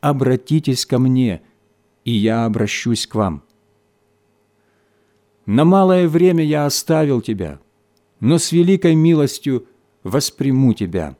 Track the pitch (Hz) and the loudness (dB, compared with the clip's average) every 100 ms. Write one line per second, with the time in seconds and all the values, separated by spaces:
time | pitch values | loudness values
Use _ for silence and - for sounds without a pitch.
0 | 143 143 131 127 - 156 151 127 - 127 | -2 0 0 0 0 -2 0 -4 -2 0
1 | 131 127 123 85 _ _ _ _ _ _ | 2 2 0 -4 _ _ _ _ _ _
2 | - 117 110 113 113 110 104 - 123 113 | -4 -2 0 0 -2 -2 -4 -4 -4 -4
3 | - 110 98 76 _ _ _ _ _ _ | -4 -4 -4 -6 _ _ _ _ _ _
4 | _ _ _ _ _ _ _ _ _ _ | _ _ _ _ _ _ _ _ _ _
5 | _ _ _ _ - 107 160 190 190 185 | _ _ _ _ -4 2 4 4 4 2
6 | 175 160 185 170 156 151 143 - - 160 | 2 2 2 2 0 -2 -2 -6 -2 0
7 | 151 127 107 107 85 71 _ _ _ _ | 0 -2 -4 -8 -8 -12 _ _ _ _
8 | _ _ 117 165 - 165 175 190 175 160 | _ _ 0 0 0 0 2 2 2 4
9 | 160 165 143 - 143 127 - _ _ _ | 4 2 0 -2 -6 -6 -8 _ _ _
10 | 98 123 - - 135 131 131 107 95 90 | -6 -4 -4 -4 -2 2 2 0 -4 -6
11 | 76 65 | -8 -12